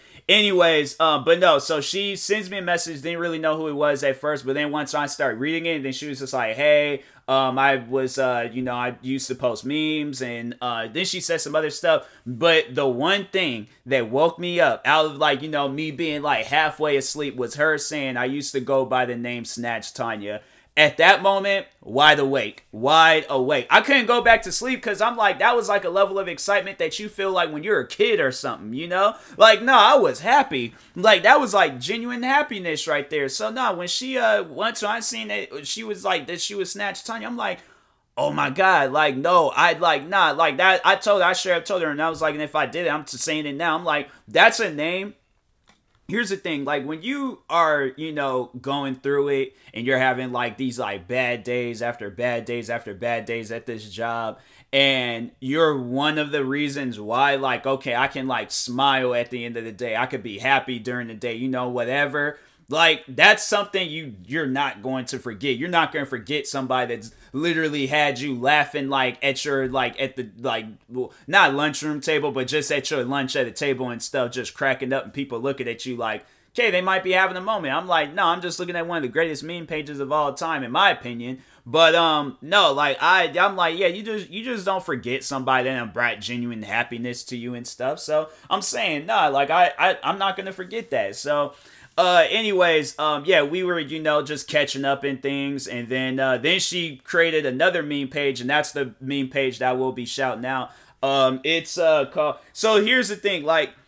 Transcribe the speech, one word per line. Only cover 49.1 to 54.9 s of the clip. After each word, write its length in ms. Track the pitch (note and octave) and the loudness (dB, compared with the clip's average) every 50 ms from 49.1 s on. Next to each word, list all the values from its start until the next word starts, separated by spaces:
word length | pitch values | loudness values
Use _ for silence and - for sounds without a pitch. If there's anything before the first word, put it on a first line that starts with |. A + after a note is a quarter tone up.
| C#3+ C#3+ C#3 C#3+ | 2 2 2 2
it 260 | C#3 C3+ C3+ C3 _ _ _ - - | 2 0 -2 -4 _ _ _ -14 -10
and 120 | A2 A#2+ | -6 0
you're 120 | B2 C3+ B2+ | 2 2 4
having, 340 | C3 C3 B2+ B2 C3 B2+ | 4 2 2 0 -2 -4
like, 240 | B2 A#2+ B2 A#2+ G#2 | -2 -2 -4 -4 -4
these, 240 | - C3+ B2+ A#2 A#2+ | -4 -4 -4 -4 -4
like, 260 | A#2+ G2+ G2+ G2 F2+ | -6 -6 -6 -8 -8
bad 380 | F2+ B2 B2+ B2+ B2 B2 A#2+ G#2 | -4 -2 -2 0 0 -2 -4 -4
days 380 | B2 B2 B2 B2 A#2+ A#2 G#2+ | -4 -2 -2 -2 -4 -6 -4
after 280 | A#2+ A#2+ A#2+ A#2+ A2 G2+ | -4 -6 -6 -6 -10 -12
bad 360 | G2 - A#2+ B2 A#2+ A#2 A2 | -8 -4 -4 -2 -2 -4 -4
days 240 | A#2+ A#2+ A#2+ A2+ A2 | -6 -6 -6 -6 -6
after 240 | A#2 A#2 - A2 G2+ | -6 -6 -6 -10 -12
bad 320 | F2+ A#2 A#2 A#2 A#2 G#2+ | -6 -4 -4 -4 -4 -4
days 260 | A2 A#2 A#2 A2+ G2+ | -6 -6 -6 -6 -8
at 140 | A#2 A#2 A#2 | -10 -10 -8
this 240 | - A#2 A2 G#2 G#2+ | -10 -10 -10 -10 -14
job, 480 | F#2+ A2 A2+ A#2 A#2 A#2 A2+ A2 G#2+ - - _ _ - - - | -10 -8 -6 -4 -4 -4 -4 -6 -8 -10 -16 _ _ -20 -12 0
and 600 | - C#3 C#3 C#3 | 2 4 4 4